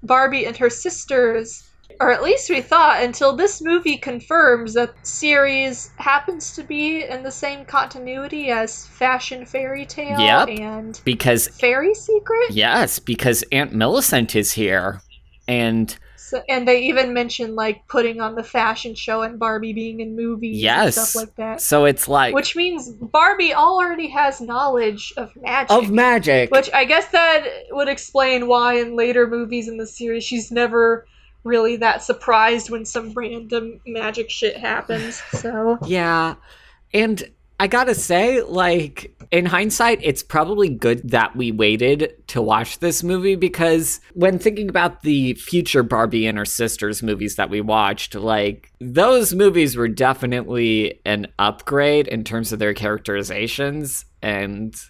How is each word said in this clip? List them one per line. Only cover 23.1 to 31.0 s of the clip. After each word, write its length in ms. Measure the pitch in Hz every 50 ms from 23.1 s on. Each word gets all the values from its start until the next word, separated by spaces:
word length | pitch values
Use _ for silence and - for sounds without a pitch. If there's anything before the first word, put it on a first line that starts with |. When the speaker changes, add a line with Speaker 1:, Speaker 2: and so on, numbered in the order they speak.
| - 311 320 359 403 392 359 330 294
Speaker 1:
already 520 | 294 294 339 370 370 370 349 339 330 330 285
has 300 | - 285 294 277 269 -
knowledge 720 | 240 226 240 247 277 277 262 247 233 214 214 208 - - - -
of 180 | 240 214 _
magic. 360 | - 254 - 233 269 269 - 208
Speaker 2:
Of 140 | 233 240 202
magic. 600 | 202 220 247 247 240 226 - 156 139 131 - -
Speaker 1:
Which 180 | 269 269 262 -
I 140 | - 269 262
guess 220 | 247 302 330 - -
that 400 | - 339 339 330 320 311 294 - - - - -
would 180 | 247 277 285 277
explain 560 | 277 277 - - _ 269 269 262 254 247 240
why 300 | 240 240 240 240 240 240
in 200 | 240 240 233 240
later 300 | 233 233 240 247 247 240
movies 420 | 226 233 240 240 220 240 240 226 226
in 100 | 226 220
the 100 | 226 214
series 360 | - - 240 233 226 233 226
she's 280 | - 247 240 214 -
never 560 | 233 240 240 233 220 233 233 226 233 226